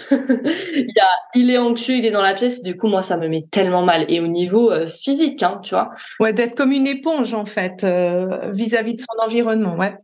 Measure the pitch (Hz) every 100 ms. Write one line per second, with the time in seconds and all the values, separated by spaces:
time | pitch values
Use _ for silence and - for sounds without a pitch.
0 | - 277 269 240 - 349 370 302 240 -
1 | 190 180 - 247 247 247 240 233 247 254
2 | 220 208 190 196 247 240 185 180 214 190
3 | 185 170 160 160 156 202 190 180 175 165
4 | 156 170 170 170 180 208 233 165 165 -
5 | - 277 311 - 180 202 - 185 220 -
6 | - - 220 208 240 240 269 277 269 277
7 | 320 311 220 220 208 - 185 185 196 180
8 | 175 180 190 - - 196 226 226 220 240
9 | - 226 226 233 226 220 202 170 190 202